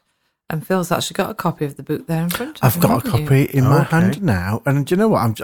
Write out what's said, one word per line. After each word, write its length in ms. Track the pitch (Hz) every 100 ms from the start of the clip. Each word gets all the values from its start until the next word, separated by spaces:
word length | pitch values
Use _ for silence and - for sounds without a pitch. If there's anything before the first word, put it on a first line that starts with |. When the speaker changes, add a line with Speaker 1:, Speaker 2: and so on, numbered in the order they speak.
| _ _ _ _ -
Speaker 1:
And 160 | 156 -
Phil's 260 | 190 175
actually 220 | 165 -
got 160 | 170 180
a 60 | -
copy 280 | 170 -
of 120 | 147 139
the 60 |
book 240 | 135 151 -
there 160 | 160
in 80 | 170
front 260 | 175 269 302
of 60 |
Speaker 2:
I've 100 | 127 170
Speaker 1:
him, 40 |
Speaker 2:
got 80 | 196
a 40 | - 254
Speaker 1:
haven't 100 | 156
you? 60 | 151
Speaker 2:
copy 160 | 135 143 139
in 100 | 127
my 160 | 139
Speaker 3:
Okay. 80 | 135 160
Speaker 2:
hand 280 | 185 151
now. 400 | 185 92 90 110 143
And 180 | 139 131
do 80 | 180
you 20 |
know 120 | 220
what? 100 | 131
I'm, 140 | 113 104